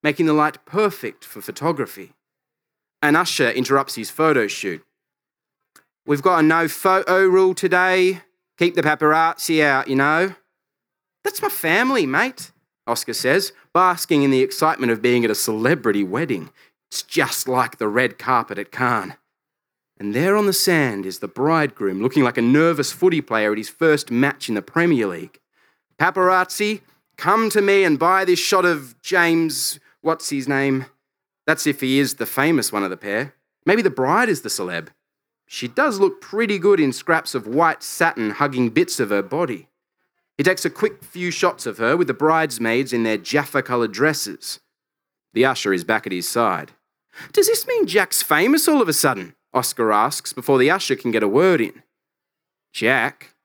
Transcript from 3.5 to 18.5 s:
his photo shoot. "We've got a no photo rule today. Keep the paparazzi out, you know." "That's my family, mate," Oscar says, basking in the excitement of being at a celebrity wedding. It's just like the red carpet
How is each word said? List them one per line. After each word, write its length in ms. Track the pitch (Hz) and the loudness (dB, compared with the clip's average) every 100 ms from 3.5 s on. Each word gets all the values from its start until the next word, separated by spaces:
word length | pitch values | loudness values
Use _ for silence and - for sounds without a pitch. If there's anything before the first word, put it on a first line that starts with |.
| 123 127 139 135 - | 0 0 0 0 -8
his 160 | 107 | -12
photo 360 | - 160 139 104 | 0 2 2 0
shoot. 360 | - 98 82 _ _ _ _ _ _ _ _ _ _ _ _ - | -4 -8 -10 _ _ _ _ _ _ _ _ _ _ _ _ -4
"We've 160 | 143 | 0
got 160 | 185 175 | 2 4
a 40 | |
no 240 | 156 165 160 | 4 2 0
photo 580 | - 190 190 - 185 190 | 0 2 2 2 2 4
rule 280 | 185 190 | 4 4
today. 680 | 185 185 180 185 185 185 180 _ _ _ _ | 2 0 2 2 2 2 0 _ _ _ _
Keep 180 | 175 175 | 0 2
the 60 | |
paparazzi 800 | 151 151 151 156 165 - - 160 | 0 2 2 4 2 -2 -2 2
out, 260 | 147 135 - | 2 2 0
you 80 | 135 | 0
know." 400 | 143 160 185 180 _ _ _ _ _ _ _ _ | 2 2 -2 -6 _ _ _ _ _ _ _ _
"That's 180 | 403 - | -8 -6
my 80 | 202 | -6
family, 580 | - 160 180 254 262 147 | -4 0 0 0 0 0
mate," 440 | 143 247 - - _ _ _ - | -2 -4 -6 -20 _ _ _ -6
Oscar 260 | 117 - | -6 -4
says, 400 | 113 127 170 196 - _ | -4 0 0 -2 -12 _
basking 500 | 175 185 170 - 151 | 2 2 0 0 2
in 80 | 139 | 4
the 100 | 131 | 2
excitement 500 | 131 - 156 - 123 | 0 0 -2 0 -2
of 120 | 113 | 0
being 200 | 123 123 | 2 2
at 60 | 117 | 2
a 60 | 104 | 0
celebrity 680 | - 110 117 160 113 101 | -4 -2 -2 0 0 0
wedding. 480 | 95 107 160 101 73 _ _ _ _ | -2 -4 -4 -6 -8 _ _ _ _
It's 140 | - | -14
just 440 | - 165 131 - - | -6 -2 -2 -2 -2
like 300 | 127 120 - | -2 -2 -4
the 100 | 107 | -2
red 300 | 110 127 - | 0 -2 -4
carpet 400 | 123 123 113 | -2 -2 -2